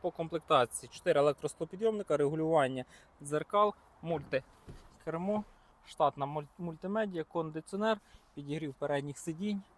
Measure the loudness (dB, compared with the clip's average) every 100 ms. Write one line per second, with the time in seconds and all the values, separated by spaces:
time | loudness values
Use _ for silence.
0 | -6 -6 -6 -6 4 4 4 -2 -12 -4
1 | 2 4 4 2 -6 -6 -8 -2 -2 0
2 | 0 2 2 2 4 4 4 0 -8 -16
3 | -20 _ -4 -4 0 4 4 2 -20 _
4 | -4 -4 -2 -4 -4 -20 -20 -20 -20 -12
5 | -8 -4 -2 -2 -4 -20 _ _ -20 2
6 | 2 2 -4 -4 -8 -10 -10 -8 -4 -2
7 | -2 -4 -4 -4 -4 -8 -8 -2 0 0
8 | _ -20 _ -14 -6 -4 -6 -6 -2 -2
9 | -2 -8 -8 -4 -4 -4 -8